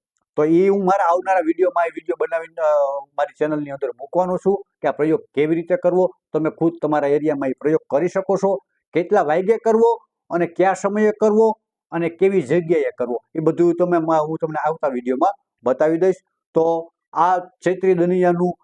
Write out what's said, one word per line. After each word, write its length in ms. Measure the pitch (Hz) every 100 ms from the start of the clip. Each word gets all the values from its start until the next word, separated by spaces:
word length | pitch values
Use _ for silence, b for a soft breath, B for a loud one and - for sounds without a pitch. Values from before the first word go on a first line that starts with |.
| _ _ _ -
તો 80 |
એ 240 | 151 165 196
હું 160 | 202
મારા 200 | 185 196
આવનારા 360 | 175 180 185 190
વીડિયોમાં 440 | 160 170 180 175
એ 40 | 170
વીડિયો 280 | 160 160 170
બનાવીને, 420 | 160 165 165 165
અ, 120 | 156 147 143 139 139 -
મારી 160 | 147 -
ચેનલની 320 | 151 151 147
અંદર 180 | 135 131
મૂકવાનો 480 | - 135 170 180 180
છું 260 | 190 196 - _
કે 60 | 151
આ 40 |
પ્રયોગ 280 | - 156 160 -
કેવી 200 | - 151
રીતે 220 | 165 170 175
કરવો. 360 | 180 175 180 - _
તમે 180 | 151 160
ખુદ 220 | - 165 170
તમારા 240 | 151 151 143
એરિયામાં 420 | 147 151 143 135
એ 40 | 127
પ્રયોગ 200 | 147 156 -
કરી 180 | 139 175
શકો 280 | 190 190 190
છો, 220 | 196 196 _ _ _
કેટલા 300 | 156 175 202
વાગ્યે 340 | 151 160 190 226
કરવો 420 | 226 220 233 226 _ _ -
અને 160 | 170 170
કયા 260 | 170 185
સમયે 380 | 190 196 208 214
કરવો 440 | 208 214 214 226 214 _ _ _
અને 180 | 165 165
કેવી 340 | 170 196 196
જગ્યાએ 480 | 127 170 165 170 131 -
કરવો, 220 | 120 120 _
એ 40 | 160
બધું 340 | 156 160 175
તમે 240 | 170 175 175
મા-, 200 | 160 160
હું 200 | 156 156
તમને 280 | 160 151 151
આવતા 200 | 160 147
વીડિયોમાં 440 | 123 123 127 - 807 _ _
બતાવી 360 | 117 131 156 165
દઈશ. 160 | 185 185 _ _ _
તો 360 | - 165 165 170 _ _
આ 260 | 147 175 180
ચૈત્રી 560 | 180 _ 170 180 190
દનૈયાનું 600 | 180 175 185 180 175 180 170